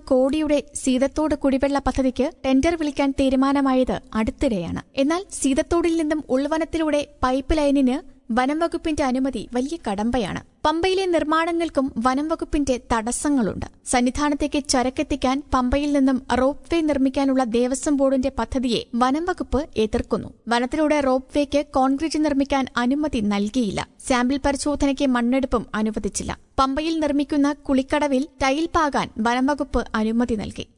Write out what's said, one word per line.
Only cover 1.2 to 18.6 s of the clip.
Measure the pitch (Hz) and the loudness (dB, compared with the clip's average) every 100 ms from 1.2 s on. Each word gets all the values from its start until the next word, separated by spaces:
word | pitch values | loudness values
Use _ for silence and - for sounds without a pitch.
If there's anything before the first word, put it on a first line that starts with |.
| 311 | -2
കുടിവെള്ള | 294 277 262 277 277 | 0 0 2 2 0
പദ്ധതിക്ക് | 269 254 262 - 277 - | -2 0 0 0 -2 -2
ടെൻഡർ | 262 262 311 339 | 0 2 2 0
വിളിക്കാൻ | 294 277 277 | -2 0 0
തീരുമാനമായത് | 277 269 262 269 277 269 262 247 190 - | 2 2 2 2 2 2 2 0 -2 -6
അടുത്തിടെയാണ്. | 214 220 - 285 202 165 180 - - | -4 -4 0 0 0 -4 -8 -8 -2
എന്നാൽ | 277 339 403 | 0 0 -4
സീതത്തോടിൽ | - 269 269 311 339 339 330 | -4 -2 0 0 0 0 0
നിന്നും | 302 311 - | 0 -2 -2
ഉൾവനത്തിലൂടെ | 262 285 320 320 320 311 294 277 - | -2 0 -2 -2 -2 0 -2 -2 -2
പൈപ്പ് | 254 262 269 | 0 0 0
ലൈനിന് | 320 285 277 254 262 - - - | 0 2 4 2 0 -6 -16 -6
വനം | 233 262 302 | 0 0 0
വകുപ്പിന്റെ | 339 339 330 311 | -2 -2 -4 -2
അനുമതി | 269 254 269 247 - | 0 0 -2 -4 -6
വലിയ | 247 269 330 | -4 -4 -6
കടമ്പയാണ്. | 233 196 233 254 180 147 - _ | -6 -4 -2 -2 -2 -6 -12 _
പമ്പയിലെ | 302 320 370 370 381 | 0 2 2 0 2
നിർമ്മാണങ്ങൾക്കും | 330 302 320 330 339 330 - 269 - | 0 2 0 0 0 -2 0 -2 0
വനം | 247 262 311 | 0 0 -2
വകുപ്പിന്റെ | 320 - 311 277 240 - | -4 -2 -2 0 -2 -2
തടസ്സങ്ങളുണ്ട്. | 233 220 240 302 277 196 - - - - | -2 -2 -2 0 2 0 -2 -10 -12 -2
സന്നിധാനത്തേക്ക് | 254 247 247 294 285 294 294 | 0 2 0 0 0 -2 -2
ചരക്കെത്തിക്കാൻ | 269 254 247 262 294 285 254 269 - | 0 0 0 -2 -4 -2 0 -2 -2
പമ്പയിൽ | 262 247 277 294 | 0 2 0 2
നിന്നും | 285 269 254 - | 2 2 2 0
റോപ്പ് | 247 262 277 - | 0 0 0 -2
വേ | 339 | 0
നിർമ്മിക്കാനുള്ള | 311 277 269 269 269 262 247 | 2 2 0 0 0 2 2
ദേവസ്വം | 233 247 269 311 277 | 2 0 0 0 2
ബോർഡിന്റെ | 269 269 262 | 2 2 0
പദ്ധതിയെ | 262 226 262 | -2 -4 -2